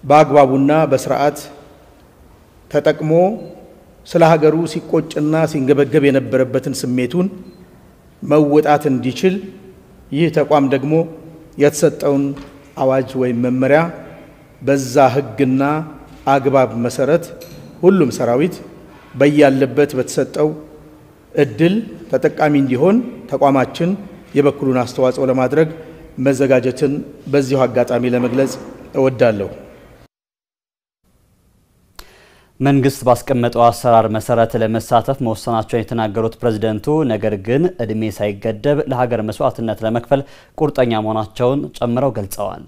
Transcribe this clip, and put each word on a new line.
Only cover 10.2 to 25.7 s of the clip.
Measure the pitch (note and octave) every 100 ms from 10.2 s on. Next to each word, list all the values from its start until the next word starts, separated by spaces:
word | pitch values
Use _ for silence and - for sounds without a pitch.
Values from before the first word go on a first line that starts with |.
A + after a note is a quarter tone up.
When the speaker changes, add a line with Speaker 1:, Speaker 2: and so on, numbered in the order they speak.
| E3
Speaker 1:
ተቋም | D#3+ C#3+ D3+ C#3
ደግሞ | C3 C3+ D#3+ E3+ - - - - -
የተሰጠውን | C#3+ D3 D#3+ - D3 C#3 C#3 C#3 - - - -
አዋጅ | C3+ C3+ B2 C3
ወይም | B2+ A#2+
መመሪያ | B2 B2+ C3 C#3+ E3+ - - - - - - -
በዛ | B2 C#3 B2+ B2+ C3
ህግና | C3 C3 A2 C3 C3 C#3 D3+ D#3 - - - -
አግባብ | C#3 C3+ C3+ B2 A#2
መሰረት | A#2 A2+ C3+ E3 - - - - - -
ሁሉም | F3 G3 C#3+
ሰራዊት | - A#2+ A#2+ E3+ - - - - - - A#2+
በያለበት | C#3+ D3 C#3+ C3+ C3 A#2+ C#3+
በተሰጠው | C3 B2+ - C3 - D3+ D#3 - - - - - - _
እድል | - A#2+ A2 E3 G#3 A#3 - -
ተጠቃሚ | B2+ D3 - D3+ D3
እንዲሆን | C3+ B2 E3 A3+ B3 - -
ተቋማችን | C#3 C#3 C3+ B2 - E3+ G3 - - -
የበኩሉን | C3+ C#3+ C#3 C3+ B2+
አስተዋጽኦ | A#2+ - B2+ B2+ C3+
ለማድረግ | B2+ B2+ D3 D#3+